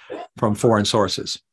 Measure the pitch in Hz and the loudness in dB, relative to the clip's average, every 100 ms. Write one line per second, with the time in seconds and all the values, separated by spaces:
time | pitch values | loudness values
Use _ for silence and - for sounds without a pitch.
0 | - - - - 110 101 123 107 104 113 | -16 -16 -16 -2 -2 2 2 4 2 0
1 | 95 - - - _ | 0 -2 -8 -12 _